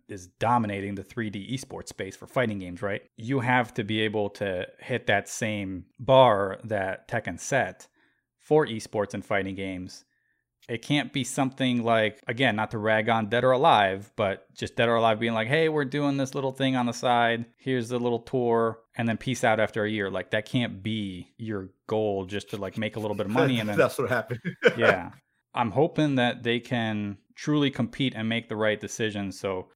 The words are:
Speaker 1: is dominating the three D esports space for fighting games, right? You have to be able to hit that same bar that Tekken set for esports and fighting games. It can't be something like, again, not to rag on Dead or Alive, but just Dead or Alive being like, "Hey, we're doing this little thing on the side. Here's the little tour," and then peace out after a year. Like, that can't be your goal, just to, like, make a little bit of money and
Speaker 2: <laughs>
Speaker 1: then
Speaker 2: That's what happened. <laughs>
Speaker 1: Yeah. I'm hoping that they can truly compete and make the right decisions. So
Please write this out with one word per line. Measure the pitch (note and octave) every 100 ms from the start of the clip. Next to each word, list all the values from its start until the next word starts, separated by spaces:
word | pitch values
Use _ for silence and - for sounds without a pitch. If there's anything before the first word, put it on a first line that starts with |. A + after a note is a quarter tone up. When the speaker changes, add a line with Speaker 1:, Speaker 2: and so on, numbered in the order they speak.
| -
Speaker 1:
is | G2+ F2+ _
dominating | A2 B2 G#2+ G2+ G2 G2
the |
three | G2 - A2
D | G2+ G2 C3
esports | - F2+ -
space | - F#2+ -
for | G2
fighting | C3+ A#2+ G2+
games, | F2+ F2
right? | G2+ G2+ - -
You | A2 C#3
have | A#2+ B2+ A#2 -
to |
be | G2+ A2
able | A2 G#2+ G2+
to | - G2+ F2+ G2 -
hit | - A#2+ -
that | G2+ -
same | - A2 G#2 F#2+ F2+ - -
bar | A#2 C3 B2+ G2+ G2 F#2+ G#2+
that | G#2 F#2+ - -
Tekken | A#2 G2+ E2
set | - C3+ F#2 - - _ _ _ _ _
for | _ D3+ D3+
esports | A2 - A2 G2+
and | G#2
fighting | - G2+ F#2+ F#2+
games. | F#2+ F#2 F2+ - _ _ _ _ _ _ -
It | A2+
can't | - D3 B2
be | C#3+
something | C3 - C3 - C3 A#2+
like, | A2+ A2+ G#2+ - -
again, | A#2+ C3 G#2+
not | G#2+
to | A2+
rag | G#2+ A2 A2
on | A2+ G#2
Dead | A#2+
or | B2+
Alive, | B2+ D#3+ A#2 G2 F#2+ G2+ -
but | G2+ G2 -
just | - G#2+ -
Dead | A#2
or | A#2
Alive | A2+ A2
being | A#2
like, | A2+ A2+
"Hey, | D3+ D#3+
we're | D3+ C3+
doing | D3 C#3+ C#3
this | C3 C#3+
little | C3+
thing | C3 C3+ C3
on | A#2+
the |
side. | A#2 C3 A#2+ A#2 A#2 A#2 _
Here's | C#3 B2+ A2+
the | B2
little | A#2+ A#2
tour," | - C3 A#2+ A2+ A2+ A2 _ -
and | A#2
then | G#2+
peace | - A#2+
out | A#2+ A2
after | G#2+ A2+
a | G#2+
year. | G#2+ G2
Like, | F#2+ F#2
that | A2 -
can't | C3 A2+ F#2+
be | G#2 A2 G2+ F2+ - -
your | A2+ G2+ F#2+ _ -
goal, | A2 G#2+ G2 F#2
just | G2+ -
to, | G#2+
like, | F#2+ A#2+
make | G#2 G#2+
a |
little | G#2+ G2+
bit | G2
of |
money | A2+ D3 A#2+
and | G#2+
Speaker 2:
<laughs> |
Speaker 1:
then | G2+
Speaker 2:
That's | B2+ -
what | A#2
happened. | B2 - A#2 F3+ -
<laughs> | B3 -
Speaker 1:
Yeah. | A2 F#2+ F2 - _ _ _ -
I'm | A#2
hoping | A2 E3 - D3+ C3
that | B2 A#2+
they | A#2 A#2+
can | - A#2+ A2+ G#2 G2+ G2 _
truly | - - D3+ C#3+
compete | C3+ A#2 - C3 A2
and | A2+
make | A2+ A2+
the | G#2+
right | G#2+ G#2
decisions. | G2 - A2 G2+ G2 F#2
So | G2 F#2+ F2